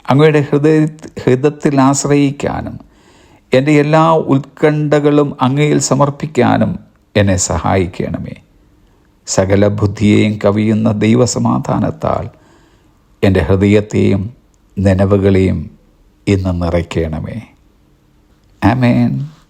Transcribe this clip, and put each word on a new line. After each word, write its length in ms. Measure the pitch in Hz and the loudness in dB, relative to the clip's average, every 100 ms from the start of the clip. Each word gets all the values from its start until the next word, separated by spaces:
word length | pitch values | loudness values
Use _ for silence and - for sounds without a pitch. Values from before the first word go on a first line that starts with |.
| - | -2
അങ്ങയുടെ 360 | 135 156 151 143 | 4 4 4 0
ഹൃദയ-, 580 | 143 151 156 156 - - - | 0 2 2 0 -4 -16 -6
ഹൃദയത്തിൽ 580 | - 127 147 147 156 139 | 0 2 0 -2 -2 2
ആശ്രയിക്കാനും 1000 | 135 139 143 143 143 139 - - - - - _ _ _ _ _ _ | 2 2 0 2 0 -2 -6 -6 -8 -12 -18 _ _ _ _ _ _
എൻ്റെ 180 | 127 139 | 0 4
എല്ലാ 400 | 151 147 156 160 | 2 4 2 2
ഉത്കണ്ഠകളും 1300 | 160 - 139 143 - 151 151 151 147 147 147 147 - | 2 0 -2 -2 -2 0 0 0 0 2 2 0 0
അങ്ങയിൽ 380 | 127 139 151 143 | -2 0 0 0
സമർപ്പിക്കാനും 1000 | 139 139 143 143 151 - 113 110 - - - _ _ 107 | 0 0 0 -2 -6 0 2 2 0 -4 -12 _ _ 0
എന്നെ 200 | 101 90 | 0 0
സഹായിക്കണമേ. 1000 | - 85 98 95 87 - - - - - _ _ _ _ _ _ _ _ - | -2 -4 -2 -2 -2 -4 -8 -8 -10 -16 _ _ _ _ _ _ _ _ -8
സകല 400 | - 95 98 104 | -2 0 2 0
ബുദ്ധിയെയും 720 | 104 104 95 104 107 107 104 104 | 0 -4 0 2 2 2 0 -2
കവിയുന്ന 460 | 104 107 110 110 | 0 0 0 0
ദൈവസമാധാനത്താൽ 1300 | 107 107 120 120 123 120 131 - - - - - - - - _ _ _ _ _ _ _ _ | 0 2 2 0 -2 -2 -2 -2 -4 -4 -4 -4 -4 -8 -16 _ _ _ _ _ _ _ _
എൻ്റെ 160 | 101 92 | 0 0
ഹൃദയത്തെയും 920 | 80 95 101 104 101 - 104 98 98 - _ _ _ - | 0 0 2 2 0 -2 0 0 -4 -12 _ _ _ -2
നനവുകളെയും 920 | 98 95 98 101 98 95 92 90 78 - _ _ _ _ - | 0 2 2 2 2 2 0 -2 -8 -16 _ _ _ _ -2
ഇന്ന് 340 | 98 95 87 | -2 0 -4
നിറയ്ക്കണമേ. 800 | 87 85 80 85 80 76 - 113 - _ _ _ _ _ _ _ _ _ _ _ | -2 -4 -4 -4 -4 -6 -10 -12 -16 _ _ _ _ _ _ _ _ _ _ _
ആമേൻ. 640 | 101 123 123 123 120 135 147 - _ | -2 0 0 0 0 -2 -8 -14 _